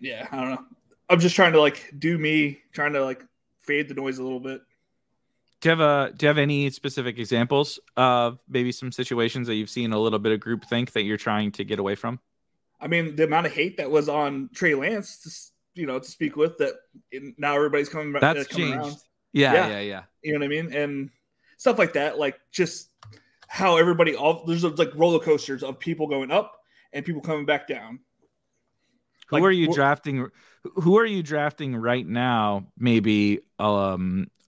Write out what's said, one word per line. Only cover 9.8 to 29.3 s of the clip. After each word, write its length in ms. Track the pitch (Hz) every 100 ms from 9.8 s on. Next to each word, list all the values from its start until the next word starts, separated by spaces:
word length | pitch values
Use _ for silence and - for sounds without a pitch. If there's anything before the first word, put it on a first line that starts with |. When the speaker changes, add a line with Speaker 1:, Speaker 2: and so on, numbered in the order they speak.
| 117
Speaker 2:
a 60 | 107
little 200 | 110 107
bit 140 | 110
of 80 | 110
groupthink 500 | 113 113 - 117 120
that 100 | 113
you're 140 | 101 107
trying 360 | - 107 104
to 120 | -
get 140 | 101 104
away 160 | 98
from? 240 | 101 117 127 _ _ _ _ _ _
Speaker 1:
I 80 | 156
mean, 260 | 170 165
the 100 | 147
amount 220 | 156 156 165
of 60 |
hate 240 | - 175 -
that 120 | 139
was 200 | 151 147
on 420 | 147 143 139 131
Trey 220 | - 175
Lance, 440 | 139 156 156 98 -
to 100 | 156
s-, 240 | - - _ _
you 120 | 175 147
know, 140 | 127
to 40 |
speak 300 | - - 156
with, 240 | 147 165 165
that 160 | 139 - _ _ _
in, 200 | 131 139 120
now 160 | 143
everybody's 340 | 143 147 143 143
coming 240 | 156 151
back. 100 | 143
Speaker 2:
That's 180 | 143 151
Speaker 1:
uh, 80 | 135
coming 200 | 175 156
Speaker 2:
changed. 80 | 131
Speaker 1:
around. 180 | 143 147 _ _ _
Speaker 2:
Yeah, 200 | 143 135
Speaker 1:
Yeah. 140 | 160 165
Speaker 2:
yeah, 120 | 101
yeah. 220 | 101 95 - _
Speaker 1:
You 100 | 151
know 80 | 151
what 40 | 143
I 20 |
mean? 240 | 151 165
And 360 | 147 147 139 139 _ _ _ _ _
stuff 200 | 254 214
like 140 | 170
that, 260 | 147 147 147
like, 220 | 143 - _
just 380 | - 175 - - _ - - _ _ -
how 300 | - 190 170
everybody, 400 | 170 175 165 120
all, 280 | 147 165
there's, 200 | 165 170
like, 280 | 170 156 160 147
roller 240 | 170 160
coasters 420 | 160 147 - 131
of 160 | 135 135
people 300 | 170 160 151
going 240 | 139 131
up 280 | 175 - - _ _ _
and 120 | 143
people 160 | 151 156
coming 260 | 165 151 143
back 220 | 143 -
down. 320 | 127 110 127 _ _ _ _ _ _ _ _ _ _ _ _
Speaker 2:
Who 80 | -